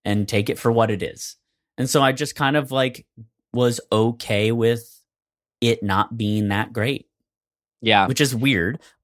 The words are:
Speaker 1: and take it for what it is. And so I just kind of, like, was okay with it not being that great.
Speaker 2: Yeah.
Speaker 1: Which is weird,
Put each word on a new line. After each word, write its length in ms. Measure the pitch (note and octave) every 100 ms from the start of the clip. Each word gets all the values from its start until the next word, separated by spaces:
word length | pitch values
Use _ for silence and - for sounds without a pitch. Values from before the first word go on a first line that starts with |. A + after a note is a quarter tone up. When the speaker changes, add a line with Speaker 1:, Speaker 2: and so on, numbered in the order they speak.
Speaker 1:
and 240 | G#2 G#2 G2+
take 220 | G#2+ G#2
it 100 | -
for 120 | A#2+
what 200 | A2+ G2
it 100 | G2+
is. 360 | D#2+ - - - _ _ _ -
And 120 | B2+
so 120 | D3+
I 100 | C3+
just 240 | B2 C#3+ -
kind 220 | C#3 D3+
of, 140 | C3
like, 340 | C3 C3 B2+ - - A2+ _ _
was 260 | A#2+ B2 A#2 -
okay 600 | A2 A2+ A#2 - G#2 G#2+
with 500 | A#2 A2+ A#2 A2+ - _ _ _ _ _ -
it 220 | A#2+ A2+
not 340 | G2 F#2+ G#2+ A2+
being 320 | G#2 G#2+ G#2
that 240 | G2 A2
great. 340 | A2+ A2+ C#3 - _ _ _ _ _ _ _
Speaker 2:
Yeah. 260 | A2+ G#2 F#2+
Speaker 1:
Which 140 | C3
is 140 | C#3+ A#2+
weird, 440 | C3+ G#2+ E2+ D3+ - _